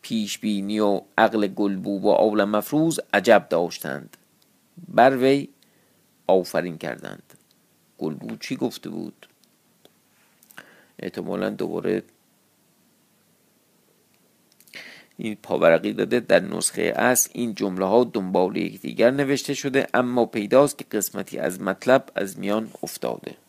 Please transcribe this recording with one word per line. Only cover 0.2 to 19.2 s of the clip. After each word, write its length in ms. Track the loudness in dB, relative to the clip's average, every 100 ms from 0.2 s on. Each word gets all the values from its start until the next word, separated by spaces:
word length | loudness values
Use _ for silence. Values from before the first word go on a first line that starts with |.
| -4 -4
بینی 420 | -2 -2 -2 0
و 220 | 2 0 -2 2
عقل 300 | 4 4 -2
گلبوب 580 | 0 -2 -2 -4 0 4
و 60 |
عالم 440 | 6 4 4 2 0
افروز 440 | 0 0 0 -2 0
عجب 320 | 0 6 6 6
داشتند. 680 | -2 -2 -6 -10 -10 -12 -20 _ _ _ _ _ -20 -2
بر 300 | 6 6 6
وی 320 | 2 2 -2 _ _ _ _ _ _ _ 2
آفرین 500 | 2 2 -4 -4 -8
کردند. 560 | -10 -10 -12 -16 _ -20 _ _ _ _ _ _
گلبوب 420 | -8 -6 -10 -12
چی 160 | -10 -4
گفته 340 | -4 -6 -12
بود؟ 380 | -10 -12 _ -20 _ _ _ _ _ _ _ _ _ _ _ _ -20 -20 _ _ -12
احتمالاً 500 | -12 -8 -8 -4 -4
دوباره 540 | -4 -6 -4 -2 -4 -6 _ _ _ _ _ _ _ _ _ _ _ _ _ _ _ _ _ _ _ _ _ _ _ _ _ _ -20 -20 -20 _ -12
این 200 | -10 -10
پاورقی 500 | -4 2 4 4 2
داده، 260 | -2 0 0
در 200 | 4 2
نسخهٔ 540 | 2 -4 -4 -2 -2 2
اصل 340 | 2 2 -2
این 220 | -4 -6 -4
جمله 300 | -4 -2 2
ها 180 | 4
دنبال 520 | 2 -2 0 0 0 0
یکدیگر 560 | -6 -6 -10 2 2
نوشته 420 | 2